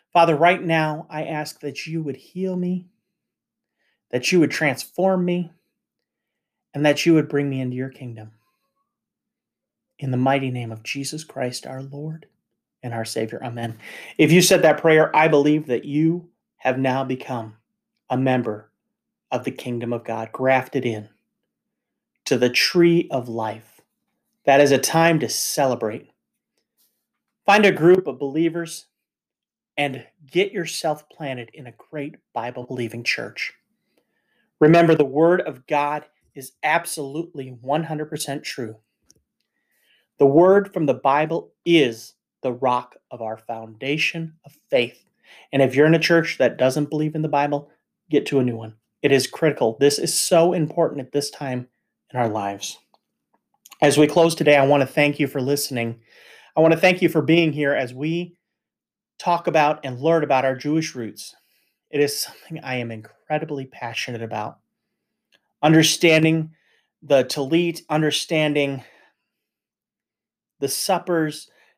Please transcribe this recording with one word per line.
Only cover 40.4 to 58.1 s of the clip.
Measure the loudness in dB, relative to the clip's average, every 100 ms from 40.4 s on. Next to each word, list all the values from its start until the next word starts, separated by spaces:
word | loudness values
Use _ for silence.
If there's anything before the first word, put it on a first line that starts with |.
| 6 6 2
from | -2
the | -2
Bible | 0 0 0 0 -4 -8 _
is | 2 4 4 -2 -16 _ _ _
the | -8
rock | -2 -2 -2 -4 _ _
of | -12
our | -10 -10
foundation | -12 -12 -14 -10 -6 -2 -2 -4 -10 -14
of | -20 _ _
faith. | 0 0 -6 _ _ _ -20 _
And | 2
if | 2
you're | 4 4
in |
a | 4
church | 4 2 2 0
that | 0 2
doesn't | 0 0 -4
believe | -4 -4
in | -4
the | -2
Bible, | 0 0 -4 -8 _ _ _ _
get | -2 0
to | 0
a |
new | 0
one. | -4 -12 -18 _ _
It | 2
is | 2
critical. | 0 -2 -2 2 -2 2
This | 2 2
is | -2 -4
so | 2 4 4
important | 2 -2 0 -2 -2
at | -6
this | -6 -6
time | -8 -8 -8 -10 _ _ _ _
in | -4
our | -2
lives. | -2 -6 -8 -12 -14 _ _ _ _ _ _ _ _ _ 0
As | 2 4
we |
close | 4 4 2
today, | 2 0
I | 2 4
want | 2
to | 2
thank | 0 0 0
you |
for | -4 -2
listening. | -2 -4 -4 -4 -6 -8 _ _ -20 -20 _
I | 2
want | 4
to | 4
thank | 4 4
you | 2
for | 2
being | 2 2 2
here | 0 -2
as | -2 -4
we | -6 -6